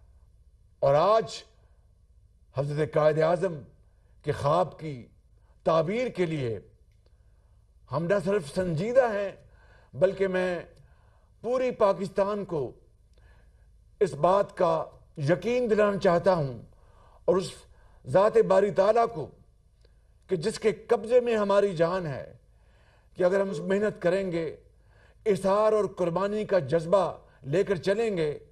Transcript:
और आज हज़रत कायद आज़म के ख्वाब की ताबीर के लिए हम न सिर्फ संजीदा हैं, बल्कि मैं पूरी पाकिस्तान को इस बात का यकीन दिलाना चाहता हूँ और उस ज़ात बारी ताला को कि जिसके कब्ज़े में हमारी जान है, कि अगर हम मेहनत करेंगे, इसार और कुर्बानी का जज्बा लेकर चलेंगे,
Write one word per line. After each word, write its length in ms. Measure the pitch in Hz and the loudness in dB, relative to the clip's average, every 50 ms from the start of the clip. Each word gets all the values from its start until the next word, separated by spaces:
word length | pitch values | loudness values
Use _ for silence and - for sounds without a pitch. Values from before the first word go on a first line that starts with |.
| - - _ _ - - _ _ _ _ _ _ _ _ _ _ | -20 -20 _ _ -20 -20 _ _ _ _ _ _ _ _ _ _
और 140 | - 139 139 | 0 2 2
आज 480 | 147 165 190 214 226 226 220 - - - - _ _ _ _ _ _ _ _ _ _ _ _ _ _ - _ _ _ _ _ - | 4 4 4 2 2 0 -2 -8 -16 -18 -20 _ _ _ _ _ _ _ _ _ _ _ _ _ _ -20 _ _ _ _ _ -8
हज़रत 360 | - 143 147 147 147 156 - - | -6 -6 -4 -4 -4 -4 -2 0
कायद 260 | 156 151 156 151 151 | 2 2 4 4 2
आज़म 340 | 156 160 175 170 180 190 165 143 107 - - _ _ _ _ _ _ _ _ _ - | 2 2 0 0 -2 -4 -4 -8 -14 -18 -20 _ _ _ _ _ _ _ _ _ -8
के 60 | 147 139 | -6 -6
ख्वाब 400 | - - 143 151 175 185 151 - | -2 0 0 2 2 0 -2 -4
की 200 | - - 156 143 123 110 - _ _ _ _ _ _ _ _ _ _ - | -10 -12 -12 -12 -14 -16 -20 _ _ _ _ _ _ _ _ _ _ -2
ताबीर 440 | 185 160 160 160 160 202 233 254 240 | 0 2 2 2 0 -2 -2 -4 -4
के 140 | - - 185 | -2 -4 -4
लिए 340 | 165 160 151 131 117 110 95 - - - _ _ _ _ _ _ _ _ _ _ _ _ _ _ _ _ _ _ _ _ _ _ - | -2 -2 -4 -4 -4 -6 -8 -10 -16 -20 _ _ _ _ _ _ _ _ _ _ _ _ _ _ _ _ _ _ _ _ _ _ -8
हम 180 | 123 143 170 170 | -6 -4 -2 0
न 80 | 196 202 | 0 0
सिर्फ 260 | 151 180 202 208 160 139 | 0 0 -2 -2 -2 -4
संजीदा 600 | - 185 185 180 165 147 185 226 240 262 254 233 | -6 -4 -4 -2 -2 -4 -4 2 4 4 4 4
हैं, 280 | 208 202 202 190 - - - - - - _ - - - _ _ - | 0 -4 -6 -6 -8 -12 -18 -20 -20 -20 _ -20 -20 -20 _ _ -2
बल्कि 340 | 127 165 196 190 - 196 190 | 0 0 0 2 0 -2 -2
मैं 360 | 180 185 180 185 180 165 127 - - - - _ _ _ _ _ _ _ _ _ _ _ - | 0 -2 -2 -2 -4 -6 -10 -14 -20 -20 -20 _ _ _ _ _ _ _ _ _ _ _ -6
पूरी 280 | 220 247 262 254 254 220 | -4 -2 -2 -2 -2 0
पाकिस्तान 680 | - 220 196 196 165 196 175 - - 196 196 208 208 190 | 2 2 2 2 0 -4 -6 -4 -2 -2 -2 -4 -6 -6
को 160 | - 170 151 131 110 - - _ _ _ _ _ _ _ - - - - - - - _ _ _ - - _ _ _ _ - | -6 -6 -6 -6 -8 -10 -16 _ _ _ _ _ _ _ -20 -20 -20 -20 -20 -20 -20 _ _ _ -20 -20 _ _ _ _ -2
इस 120 | 214 185 - | -2 -2 0
बात 360 | 139 151 170 190 202 202 196 - | 0 2 2 4 2 0 -2 -2
का 200 | - 190 165 165 160 - - - - - _ _ - | 0 0 0 0 -2 -4 -8 -14 -20 -20 _ _ -4
यकीन 460 | 147 135 175 - 175 220 240 254 247 226 | 0 0 0 0 0 0 0 0 0 2
दिलाना 300 | 214 202 208 208 202 190 | 2 2 2 2 0 0
चाहता 340 | - 190 170 175 170 196 185 | 2 2 2 4 4 2 2
हूँ 220 | 170 147 135 123 113 - - - _ _ - - - - - - - - - | 2 0 -4 -6 -10 -16 -20 -20 _ _ -20 -20 -20 -20 -20 -20 -4 -2 0
और 100 | 175 185 | 0 0
उस 160 | 185 135 - - - - - _ - - - - - | -2 -4 -8 -16 -20 -20 -20 _ -20 -20 -20 -20 -6
ज़ात 320 | - 127 180 196 220 220 - - | 0 2 4 4 4 4 4 4
बारी 260 | 175 190 190 202 208 160 | 4 4 2 2 2 2
ताला 320 | 185 185 202 220 233 233 226 | 2 2 4 4 4 2 0
को 180 | 233 160 135 107 - - - _ _ _ _ _ _ _ _ _ _ _ _ _ _ _ _ - | -2 -6 -12 -12 -14 -20 -20 _ _ _ _ _ _ _ _ _ _ _ _ _ _ _ _ -6
कि 80 | 190 175 | -6 -4
जिसके 320 | 151 214 214 - - 220 196 - - - | -2 -4 -4 -2 -2 -2 -2 -2 -2 0
कब्ज़े 320 | 233 220 202 220 240 254 | 0 0 2 2 2 2
में 140 | 233 240 226 | 4 2 2
हमारी 380 | 220 208 202 196 202 202 202 190 | 0 0 2 4 4 2 2 2
जान 300 | 151 165 165 180 190 180 156 | 0 0 0 0 -2 -4 -6
है, 320 | 135 113 82 - - - _ _ _ _ _ _ _ _ _ _ _ _ _ _ _ - | -8 -8 -10 -14 -18 -20 _ _ _ _ _ _ _ _ _ _ _ _ _ _ _ 0
कि 60 | 180 | 2
अगर 180 | 180 190 196 | 2 2 2
हम 120 | 196 196 196 151 170 | 0 -2 -4 -6 -4
मेहनत 360 | 180 190 202 214 214 202 - - | -2 0 0 0 -2 -2 -2 -2
करेंगे, 420 | 175 175 196 196 190 165 170 165 147 - - - _ _ _ _ _ _ _ - - _ _ - | 0 0 0 -2 -2 -4 -4 -6 -6 -8 -12 -18 _ _ _ _ _ _ _ -20 -20 _ _ -2
इसार 480 | 220 202 180 190 196 190 208 214 220 214 | -2 0 0 0 0 2 2 2 2 2
और 140 | 214 202 190 190 | 2 0 -2 -4
कुर्बानी 500 | - 180 170 165 180 196 202 208 214 214 | -4 -2 -2 0 -2 -2 -2 -2 -4 -2
का 140 | - 196 185 | 0 0 0
जज्बा 440 | 147 123 151 170 156 165 190 196 180 151 - - - - - _ - | 0 0 -2 -2 0 2 2 2 2 0 -4 -8 -16 -20 -20 _ -8
लेकर 320 | 135 143 185 202 202 202 170 | -2 -2 0 0 0 -2 -2
चलेंगे, 520 | - 190 196 214 233 226 202 175 160 151 143 - - - | 0 -2 0 0 -2 -2 -2 -2 -2 -4 -4 -8 -12 -20